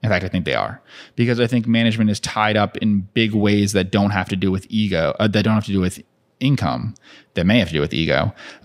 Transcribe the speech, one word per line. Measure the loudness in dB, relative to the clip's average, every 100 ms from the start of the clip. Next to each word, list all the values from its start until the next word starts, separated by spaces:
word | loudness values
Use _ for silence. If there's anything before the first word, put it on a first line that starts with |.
In | -2
fact, | -2
I | 0
think | -4
they | -2
are, | -2 -4 -8 -18 -20 -12
because | -2 0 2
I | 0
think | 0 2
management | 2 2 2 0
is | 0
tied | -4 -2 0 2
up | 0 0
in | 0 0 0
big | -2 0
ways | 2 2 2 2
that | 0 0
don't | 0 2
have | 0 -2
to | -2
do | 0
with | -2 -2
ego, | -2 0 0 -2 0
uh, | 0
that | 2
don't | 2
have | 0 0
to |
do | 0
with | -2 -4 -14 _ _ _
income, | -2 0 -2 -4 -6 -10 -18 -20 _
that | -2 2
may | 2
have | 2
to |
do | -2
with | -2
ego | -2 0 0 0 -6 -14 -14